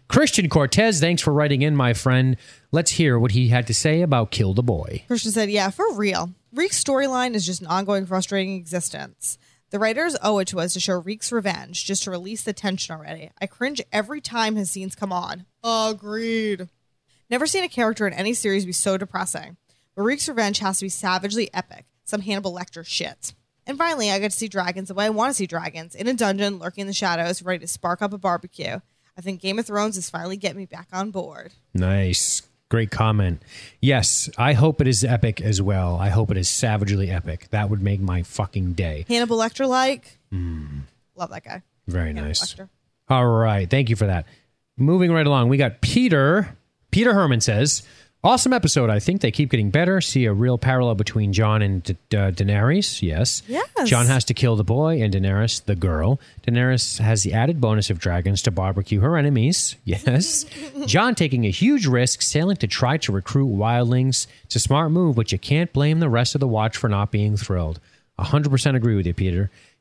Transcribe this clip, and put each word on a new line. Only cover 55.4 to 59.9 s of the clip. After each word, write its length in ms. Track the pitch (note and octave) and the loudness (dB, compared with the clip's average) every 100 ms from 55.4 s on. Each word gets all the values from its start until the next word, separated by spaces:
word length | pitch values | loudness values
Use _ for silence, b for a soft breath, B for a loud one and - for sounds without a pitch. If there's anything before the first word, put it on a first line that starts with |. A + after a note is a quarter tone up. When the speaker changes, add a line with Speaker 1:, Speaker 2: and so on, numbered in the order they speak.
| A#2 - - | 0 -2 -4
Speaker 1:
the 100 | F#2+ | -2
girl. 440 | F#2 D#2+ F2 C3+ B B - | 0 0 0 0 B B -2
Daenerys 540 | A#2+ B2+ B2+ - - | 0 2 0 -2 -2
has 240 | A2 A2 | 0 2
the 100 | G2 | 0
added 260 | G#2 C3 E3 | 2 0 2
bonus 280 | A#2+ G#2+ G2 | 2 2 0
of 80 | F2 | -2
dragons 420 | F#2+ F2 F2 G2 | -2 0 0 0
to 80 | - | 0
barbecue 480 | F#2 F#2+ F#2+ F#2+ G#2 | 0 0 -2 0 2
her 180 | A#2+ E3+ | 2 2
enemies. 580 | C#3+ C3+ B2 F3+ - - | 2 2 2 0 -2 -4
Yes. 600 | - | -4